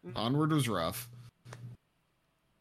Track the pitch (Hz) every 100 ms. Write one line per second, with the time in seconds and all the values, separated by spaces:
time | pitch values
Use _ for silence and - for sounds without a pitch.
0 | 175 117 113 143 156 156 117 95 82 -
1 | - - - _ - - - - _ _
2 | _ _ _ _ _ _